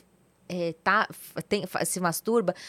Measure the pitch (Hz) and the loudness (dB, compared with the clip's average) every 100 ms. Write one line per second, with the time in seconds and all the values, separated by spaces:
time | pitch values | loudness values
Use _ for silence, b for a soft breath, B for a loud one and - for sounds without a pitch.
0 | - _ _ _ - 180 170 160 - 202 | -6 _ _ _ -10 -4 -4 -2 2 4
1 | 202 - - - - 208 185 - 170 190 | 2 -4 -12 -8 -2 -2 -2 -2 -2 0
2 | 180 165 - 233 185 175 | 0 0 2 2 2 -2